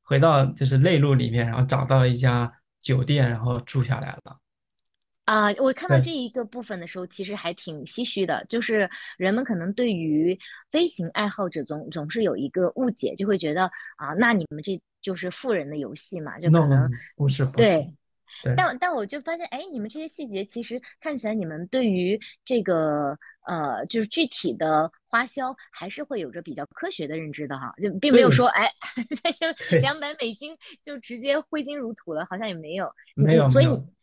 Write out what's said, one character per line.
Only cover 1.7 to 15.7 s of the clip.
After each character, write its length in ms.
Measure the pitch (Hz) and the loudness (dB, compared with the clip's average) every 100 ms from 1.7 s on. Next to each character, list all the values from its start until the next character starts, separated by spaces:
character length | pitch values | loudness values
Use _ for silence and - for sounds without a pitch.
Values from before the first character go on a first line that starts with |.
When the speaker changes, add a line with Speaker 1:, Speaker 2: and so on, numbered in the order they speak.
| 131 131 | 2 4
Speaker 1:
到 140 | 135 | 4
了 100 | 127 | 4
一 60 | 120 | 4
家 360 | 127 120 117 _ _ _ | 4 4 0 _ _ _
酒 200 | - 131 | 0 0
店， 260 | 120 143 120 | 2 2 2
然 100 | 117 | 0
后 200 | 123 123 | -2 -2
住 200 | - 135 | -2 -2
下 160 | 123 117 | 0 -2
来 160 | 110 - | -4 -12
了。 140 | - - _ _ _ _ _ _ _ _ - | -18 -20 _ _ _ _ _ _ _ _ 0
Speaker 2:
啊， 280 | 214 208 208 | 2 2 2
我 120 | 269 | 0
看 180 | - 359 | 0 4
到 80 | 135 | 4
这 120 | 131 | 4
一 160 | 311 247 | -2 -6
个 140 | 254 | -8
部 180 | 214 247 | -8 -12
分 180 | 220 190 | -12 -12
的 80 | 165 | -10
时 100 | - | -12
候， 80 | 180 | -12
Speaker 1:
对。 60 | |
Speaker 2:
其 120 | - | -10
实 120 | 190 202 | -10 -6
还 180 | 170 | -8
挺 320 | - - 156 151 | -8 -12 -12 -10
唏 180 | - | -8
嘘 220 | 240 - 180 | -6 -2 -2
的， 200 | 143 - | -2 -2
就 100 | 233 | -4
是 300 | 226 220 185 - - - | 0 0 0 -4 -16 -2
人 160 | 185 | 0
们 100 | 214 262 | 0 -2
可 100 | 185 | -4
能 160 | 175 | -4
对 200 | 202 247 | 0 0
于 440 | 180 160 151 170 185 - - _ | 0 0 2 2 0 -8 -20 _
飞 160 | 311 349 | 0 0
行 200 | - 170 | -2 -4
爱 200 | - 214 | -2 -2
好 180 | 202 185 | -2 -4
者 160 | 156 | -4
总， 260 | 131 151 160 | -6 -8 -8
总 180 | 160 151 | -8 -6
是 140 | 226 | 0
有 120 | 202 98 | 0 0
一 140 | 135 | -4
个 220 | 185 180 - | 0 0 0
误 140 | 254 | -2
解， 260 | - 120 - | -2 -6 -2
就 120 | 196 | 0
会 100 | 196 | 0
觉 160 | 165 | 0
得， 120 | 160 185 - - - | 0 -2 -4 -18 -12
啊， 160 | 143 160 | -6 0
那 160 | 240 | 2
你 120 | 214 156 | 2 -2
们 120 | 147 | -8
这 180 | - 185 _ _ | -8 -8 _ _
就 140 | - 180 | -8 -6
是 140 | 180 | -8
富 220 | - 269 | -8 -2
人 160 | 196 | -2
的 80 | 143 | -2